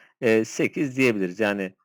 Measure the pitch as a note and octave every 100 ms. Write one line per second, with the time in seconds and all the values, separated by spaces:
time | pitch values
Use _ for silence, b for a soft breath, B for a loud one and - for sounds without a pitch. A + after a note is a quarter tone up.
0 | b b A#2+ A2 A2+ - - - D3 B2+
1 | C3 G#2+ F#2+ F2+ G#2+ G2+ F#2 -